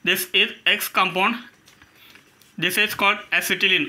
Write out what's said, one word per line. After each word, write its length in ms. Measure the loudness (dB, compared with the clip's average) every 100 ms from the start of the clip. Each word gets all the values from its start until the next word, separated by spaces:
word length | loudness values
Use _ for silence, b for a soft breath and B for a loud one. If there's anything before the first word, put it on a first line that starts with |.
| -4
This 200 | -2 0
is 180 | 0 0 -2 -2
X 220 | -2 -2
compound. 400 | 0 0 2 0 -2 -10 -20 _ -20 -20 B B B _ _ _ -6
This 200 | -2 0
is 160 | -2
called 400 | 0 0 0 -2
acetylene. 520 | -2 -2 0 2 2